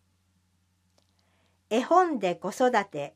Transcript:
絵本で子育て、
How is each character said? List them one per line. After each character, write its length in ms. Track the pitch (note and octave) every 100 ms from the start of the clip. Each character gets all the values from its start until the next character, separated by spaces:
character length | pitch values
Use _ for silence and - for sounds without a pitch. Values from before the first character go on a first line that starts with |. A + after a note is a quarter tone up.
| _ _ _ _ _ _ _ _ _ _ _ _ _ _ _ _ -
絵 120 | A3
本 380 | - F4 F4 C4
で 160 | F#3 F3
子 140 | F3+
育 220 | - B3+ A#3 F#3+
て、 300 | D3 C#3+